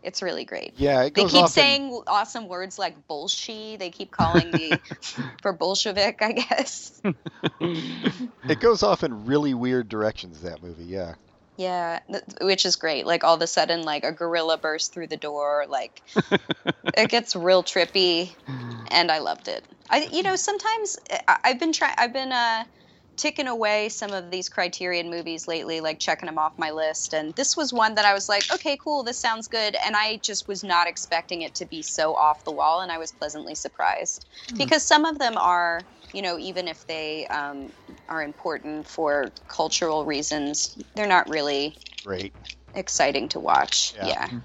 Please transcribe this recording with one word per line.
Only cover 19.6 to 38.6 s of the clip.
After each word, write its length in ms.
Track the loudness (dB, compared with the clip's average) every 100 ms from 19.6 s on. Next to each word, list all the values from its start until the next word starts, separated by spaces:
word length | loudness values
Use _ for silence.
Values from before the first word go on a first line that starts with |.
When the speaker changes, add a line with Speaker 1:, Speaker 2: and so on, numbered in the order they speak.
| -10 -20 0
Speaker 1:
I, 180 | 0 2
you 120 | -2
know, 120 | 0 0
sometimes 600 | -2 -2 -2 -2 -4 -8 -6 -2 2
I, 100 | 4
I've 160 | 4 2
been 140 | 0
try-, 220 | 0 0 2
I've 160 | 0
been, 180 | 0 -2
uh, 320 | 0 0 0 -4 _ _ _ _ -4
ticking 320 | -4 -2 -4
away 420 | 0 2 2 0
some 220 | -4 -6
of 180 | -6 -6
these 180 | -8 -6
Criterion 640 | -4 -4 -2 -2 -2 -2
movies 380 | -6 -6 -8 -6
lately, 340 | -6 -4 -4
like, 160 | -4 -4
checking 300 | -2 -2 -2
'em 80 | -2
off 160 | -2 -2
my 100 | -4
list. 460 | -2 -2 -2 -4 -4
And 180 | -4
this 240 | -2 -2 0
was 160 | -2
one 220 | 2 2 6
that 100 | 4
I 80 |
was 160 | 4 2
like, 140 | 0 2
"Okay, 240 | 0 0 -2
cool, 240 | -2 -2
this 160 | -2 -2
sounds 300 | -2 -2 -4
good." 280 | -2 -2 0
And 120 | 0 0
I 220 | 0 -2
just 300 | -4 -6 -6
was 160 | -8
not 240 | 2 4 4
expecting 540 | 0 -2 -2 -2 -6
it 140 | -6 -8
to 100 | -8
be 160 | -10
so 320 | -6 0 0
off 300 | 4 4 4
the 80 | -2
wall, 300 | 0 2 2
and 100 | -2
I 80 | -6
was 120 | -8
pleasantly 440 | -8 -10 -8 -10 -10
surprised. 720 | -10 _ 0 0 -4 -8 -14 -20 -12
Speaker 2:
Hmm. 60 | -4
Speaker 1:
Because 260 | 2 2
some 200 | 6 4
of 140 | 4 2
them 180 | 0 2
are, 460 | 4 4 4 0 -6 -20 -14
you 80 | -6
know, 160 | -4 -4
even 300 | -6 -6 -6
if 180 | -8 -8
they, 400 | -6 -4 -6 -4
um, 440 | -4 -4 -8 -12 -16 -20 -20 -8
are 140 | -6
important 640 | -6 -6 -4 -4